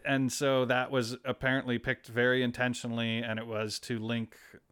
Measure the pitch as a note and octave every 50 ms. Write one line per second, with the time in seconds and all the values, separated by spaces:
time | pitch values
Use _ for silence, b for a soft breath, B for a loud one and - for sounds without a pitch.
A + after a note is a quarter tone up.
0 | - - C#3 C3+ C3+ B2 - - C#3+ C#3 C3+ C3 B2+ A#2 B2+ B2 B2+ B2+ C3+ C3
1 | A#2 A2+ B2 - - C3 A#2+ - - B2+ C3 C3+ - B2+ A#2+ A2+ - C3 B2 -
2 | - - A2 B2 A#2+ B2+ B2+ B2+ B2+ B2 A#2+ - B2+ B2 A#2+ - - A#2+ A#2 A#2
3 | A#2 A2+ A2+ A2+ A#2 A#2 A2 A2 A2+ A#2 A2 G#2+ A2 G#2+ - - - - B2 A2
4 | A2 A2+ A#2 A#2 A2+ - - - - - - - - _